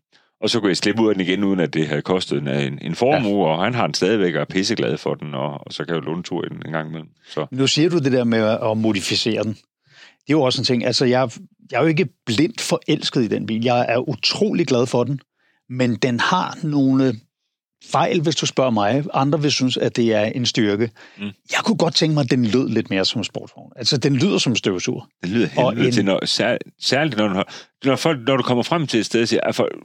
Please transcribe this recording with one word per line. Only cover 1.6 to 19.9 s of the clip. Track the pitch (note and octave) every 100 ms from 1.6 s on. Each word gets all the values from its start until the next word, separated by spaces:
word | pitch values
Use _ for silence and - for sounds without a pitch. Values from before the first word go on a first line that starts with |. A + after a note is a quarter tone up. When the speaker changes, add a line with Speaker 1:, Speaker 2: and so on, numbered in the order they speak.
Speaker 1:
at | D#2
det | D#2+ D2+
havde | D2
kostet | - F#2 - D2
en, | C#2+
en, | C#2+ C#2 -
en | -
formue, | - B2 D3 G#2+ G2+ D#2+
Speaker 2:
Ja. | D#2+
Speaker 1:
og |
han | G#2
har | B2 E2
den |
stadigvæk | - F#2 A2 F2+
og | D2
er |
pisseglad | D2 F#2 G#2 A2 - D2+
for | -
den, | D2 D2+
og, | C2 D2 D2 -
og |
så | -
kan | D#2
jeg | E2
jo | C#2+
låne | F2
tur | - E2+
i | E2
den | E2 D#2
en |
gang | D#2+ D#2
imellem. | D#2+ D#2+ _ -
Så. | D2+ D2+
Speaker 2:
Nu | B2+ C3+
siger | D3+ E3+
du | E3+
det | C3+
der | B2
med | A#2 A2+
at, | G#2+ A2+ A2+
at | A2
modificere | A2 G2 - G#2 A#2+ G#2+
den. | G#2+ G2+ _ _ _ - -
Det | _ -
er | D3+
jo |
også | B2+ B2
en |
ting. | A2+ B2
Altså, | B2 -
jeg, | B2+ B2 B2+ - - _ -
jeg | B2
er |
jo | D#3+
ikke | D#3 D#3 _ -
blindt | A2 E3 -
forelsket | - E3+ - - - C#3+
i | G#2+
den | G#2+ G2+
bil. | A2
Jeg | A#2+ A#2+ B2
er | A#2 C#3
utrolig | - - - G#3 F3+ D#3+
glad | A#2+ B2+
for | B2
den, | A#2 C#3+ _ _ _ _ -
men | B2+ B2 G#2+
den | C#3 A#2+
har | - F#3 - -
nogle | D#3 D3 C3+ C3 C3 A2 - _ _ _ _ _ -
fejl, | C#3 D#3+ F3+
hvis | D#3 -
du | C#3
spørger | - B2+
mig. | G#2+ G2+ C#3 C#3+
Andre | - C#3 D#3
vil | C#3+
synes, | - B2+ -
at | A#2+